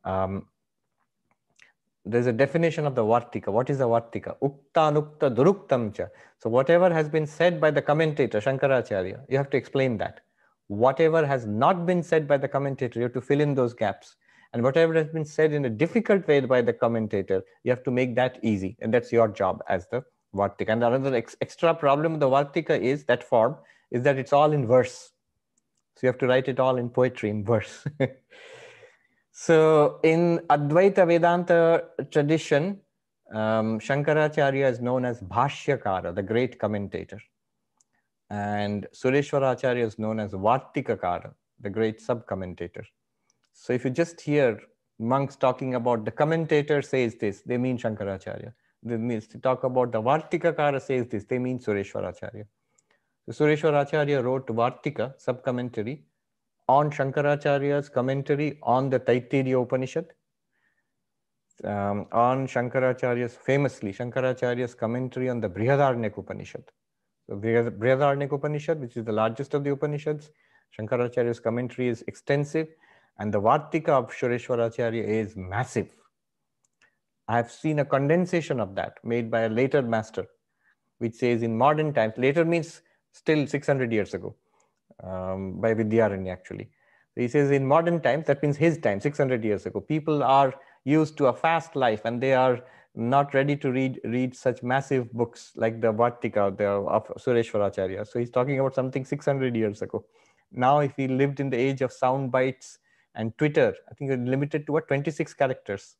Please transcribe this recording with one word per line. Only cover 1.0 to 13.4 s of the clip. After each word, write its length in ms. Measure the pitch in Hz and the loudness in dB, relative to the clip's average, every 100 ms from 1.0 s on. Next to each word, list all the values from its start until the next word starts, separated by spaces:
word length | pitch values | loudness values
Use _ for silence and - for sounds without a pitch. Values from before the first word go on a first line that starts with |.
| _ _ _ _ _ _ - _ _ _ 92 | _ _ _ _ _ _ -20 _ _ _ -4
there's 220 | 120 123 | 0 0
a 60 | |
definition 540 | 113 139 170 165 151 151 | 2 2 2 0 0 -2
of 80 | 127 | 0
the 80 | |
Vartika. 460 | 107 120 120 107 101 | 2 2 0 -8 -2
What 200 | 104 123 | -2 0
is 120 | 139 | 0
a 20 | |
Vartika? 520 | 127 117 - - - - | 2 0 0 -12 -10 -4
Ukta 500 | 139 139 _ - 156 | -4 -4 _ 2 4
nukta 440 | 147 151 - 143 113 | 2 -2 -2 -2 4
duruktam 580 | 147 190 - 127 110 | 4 2 0 -2 -2
cha. 120 | 101 90 - - _ | -6 -10 -10 -20 _
So 100 | 117 | -2
whatever 420 | 120 139 170 180 | 0 4 4 4
has 160 | 160 151 | 2 0
been 200 | 156 151 | -2 -4
said 340 | - 175 170 | 2 2 4
by 100 | 156 | 2
the 100 | 147 | 2
commentator, 580 | 139 147 160 147 123 107 | 2 2 2 2 0 2
Shankaracharya, 840 | 117 135 143 131 113 101 92 110 - | 0 0 2 2 0 -4 -4 -8 -4
you 80 | 135 | -2
have 120 | 139 | 0
to 60 | 139 | -2
explain 400 | - 135 135 110 | 0 0 0 0
that. 240 | 95 - _ _ _ _ _ | -6 -10 _ _ _ _ _
Whatever 580 | 101 123 - 160 160 147 | 2 2 4 4 4 2
has 180 | 135 110 | -2 -2
not 400 | 104 143 190 170 | 2 2 2 0
been 160 | 180 | -2
said 260 | 165 160 143 | 2 0 2
by 100 | 143 | 0
the 100 | 139 | 0
commentator, 520 | 139 139 135 127 117 | -2 -4 -4 -6 -2
you 40 | |
have 100 | 120 | -4
to 80 | 123 | -4
fill 200 | - 143 | 0 2